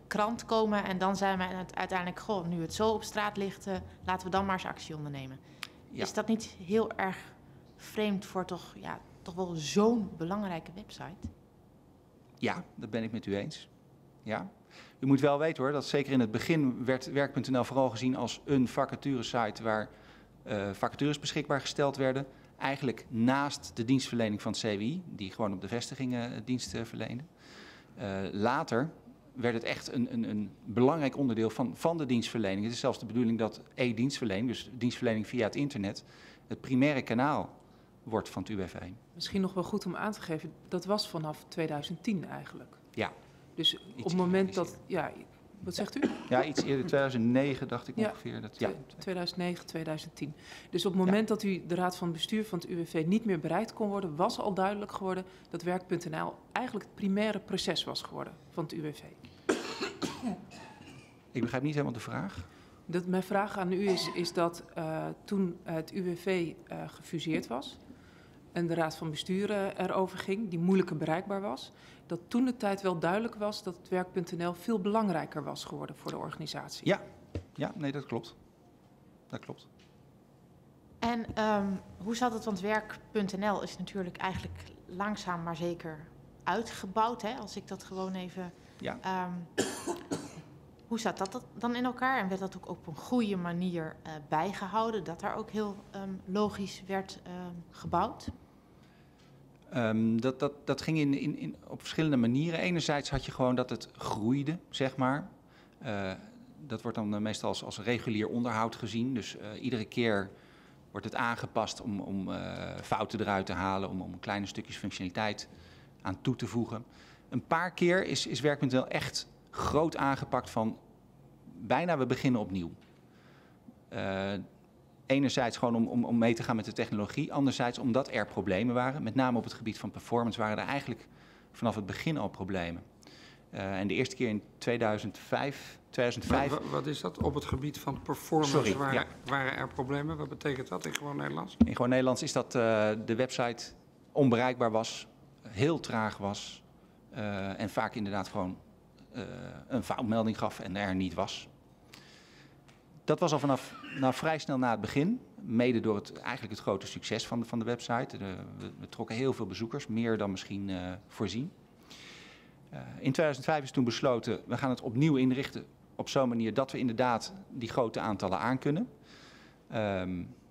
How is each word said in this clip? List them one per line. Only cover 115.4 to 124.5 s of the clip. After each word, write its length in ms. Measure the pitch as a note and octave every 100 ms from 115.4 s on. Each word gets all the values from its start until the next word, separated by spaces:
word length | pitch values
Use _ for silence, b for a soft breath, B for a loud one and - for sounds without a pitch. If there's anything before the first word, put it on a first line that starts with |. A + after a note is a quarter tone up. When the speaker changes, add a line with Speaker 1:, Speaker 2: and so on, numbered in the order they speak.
| - B B B B B
Speaker 2:
aan 200 | F#2+ F2+
toe 140 | C3 B2
te 120 | A#2
voegen. 380 | A#2+ A2+ A2 - B B B B
Een 180 | C3 -
paar 240 | E3 F3+
keer 340 | - F3 F#3 -
is, 220 | C3+ -
is 120 | C3
werk 200 | D3 C#3+
punt 120 | C3+
N 60 | B2+
L 100 | B2
echt 400 | D#3 C#3 - - - -
groot 480 | - - C#3+ D#3+ -
aangepakt 520 | C#3 C3+ - B2+ -
van 280 | A#2 A2 - - - - - - - - -
bijna 400 | G#2+ B2+ F3 D3+
we 80 | B2
beginnen 360 | B2+ C#3+ A#2+
opnieuw. 300 | F#2 F#2+ E2+ - B B B B B B B B - - -
Eh, 440 | - G2+ F#2+ G2 G2 -